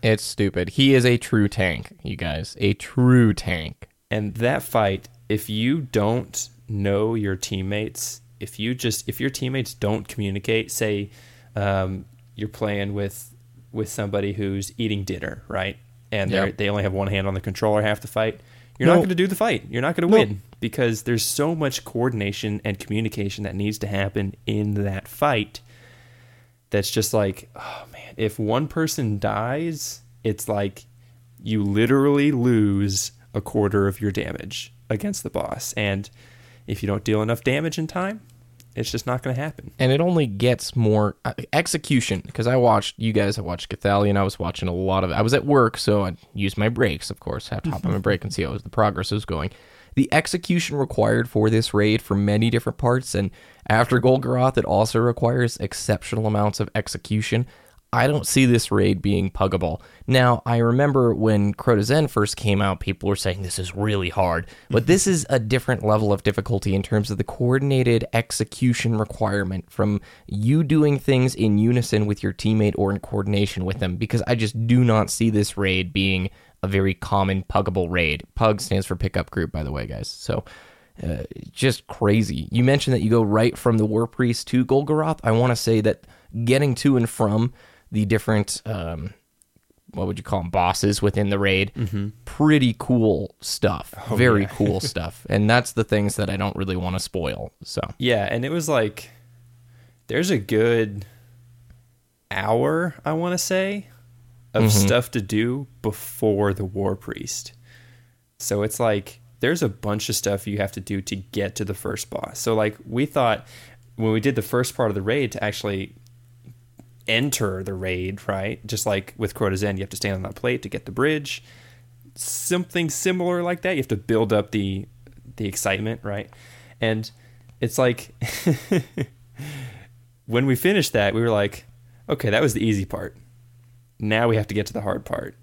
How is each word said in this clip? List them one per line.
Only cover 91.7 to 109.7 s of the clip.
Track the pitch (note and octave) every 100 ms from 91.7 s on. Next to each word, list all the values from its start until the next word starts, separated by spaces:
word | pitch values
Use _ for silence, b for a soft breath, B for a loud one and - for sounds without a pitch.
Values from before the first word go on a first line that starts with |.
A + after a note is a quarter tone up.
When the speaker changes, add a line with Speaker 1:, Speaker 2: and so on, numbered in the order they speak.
Speaker 2:
Mm-hmm. | - G#2+ G2+ G2+ - -
Speaker 1:
Pretty | - D#3 D3+ B2+ A2
cool | - B2+ A2 E2+ G2+ _
stuff. | - - G2 F2+ - - -
Speaker 2:
Oh, | G#2+
Speaker 1:
Very | B2 G#2+
Speaker 2:
yeah. | G2
<laughs> |
Speaker 1:
cool | - G#2 G2
stuff. | A#2+ - E2 - -
And | G2 G#2
that's | A#2+ A#2+
the | -
things | A2 G#2+ G#2 G2
that | G2
I | F#2+
don't | F#2+ -
really | F#2+ F#2
wanna | F2+ F#2
spoil, | - F#2+ D2+ G1+ - _
so. | - - - -
Speaker 2:
Yeah, | B2 A2+ G2
and | A#2
it | C3
was | E3+ D#3
like, | C#3 A2 - - b b b b b b b b b _
there's | A#2+ F3+
a | D3+
good | G2 G#2+ A2+ A#2 A2 G2+ G2 b b b b b - - _ _ _ _ _
hour, | G2 G2+ A#2 C#3 D#3+ F3 -
I | -
wanna | D#3 F3 F3+
say, | - F#3 F#3+ G3+ G3 b b - - - -
of | G#2+
Speaker 1:
Mm-hmm. | A2 G#2 G2
Speaker 2:
stuff | A#2+ A#2+
to | A#2+
do | G2 G#2+ A#2 B2+ C3+ -
before | A2 G2+ - - A2 G2+ G#2
the | G2
War | F#2+ F#2+ G2 G2
Priest. | - - - - - - b b b b b b b _
So | - G#2
it's | G#2+ -
like, | A#2+ G#2 G2 - - -
there's | B2 E3
a |
bunch | B2+